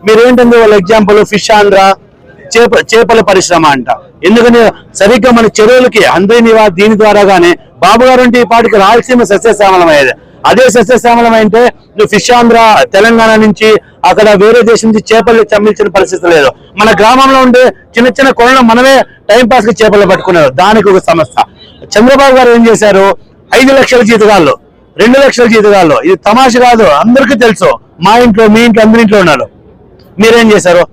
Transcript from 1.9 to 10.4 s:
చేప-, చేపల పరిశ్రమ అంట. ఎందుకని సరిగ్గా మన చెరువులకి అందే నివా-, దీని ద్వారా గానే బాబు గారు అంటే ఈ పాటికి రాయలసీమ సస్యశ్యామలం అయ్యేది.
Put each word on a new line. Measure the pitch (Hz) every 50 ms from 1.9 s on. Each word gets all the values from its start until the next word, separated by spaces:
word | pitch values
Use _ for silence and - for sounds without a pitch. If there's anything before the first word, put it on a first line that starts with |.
| 190 - _ _ _ _ _ - - - - - - 226
చేప-, | 233 214 220 - - - -
చేపల | 220 233 180 226 226
పరిశ్రమ | 202 185 196 190 180 - 180 165 160
అంట. | 151 143 131 120 127 120 - - - - - 147
ఎందుకని | 175 220 240 233 240 233 240 226 208 - - - - -
సరిగ్గా | - 190 208 240 247 196 254
మన | 233 233 226 208 - -
చెరువులకి | 214 214 247 254 254 247 - 214 180
అందే | 127 127 165 190 196 226 240
నివా-, | 233 226 226 220 214 214 175
దీని | 165 202 214 220 190
ద్వారా | 220 214 208 208
గానే | 202 190 196 180 175 175 170 - - - _ -
బాబు | - 185 208 233 247
గారు | 254 254 254
అంటే | 254 247 226 247
ఈ | 240
పాటికి | - 233 233 233 233 -
రాయలసీమ | 208 196 196 226 240 - - 254 240 233
సస్యశ్యామలం | 175 202 185 - 233 208 - 208 196 190 185 175 165
అయ్యేది. | 156 147 139 127 120 - - - - -